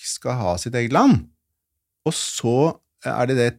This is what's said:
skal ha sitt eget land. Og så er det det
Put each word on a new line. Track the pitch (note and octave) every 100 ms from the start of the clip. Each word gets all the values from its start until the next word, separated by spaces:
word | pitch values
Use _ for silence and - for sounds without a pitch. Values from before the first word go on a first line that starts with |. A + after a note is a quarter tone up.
skal | - - B2 B2
ha | F#2+ F2
sitt | A#2+
eget | B2 A#2
land. | D3+ C4+ F#2 - _ _ _ _ _ _ _ D#3
Og |
så | - - - A#2 B2 D#3+ - _ _ -
er | A2 B2
det | C3
det | A#2+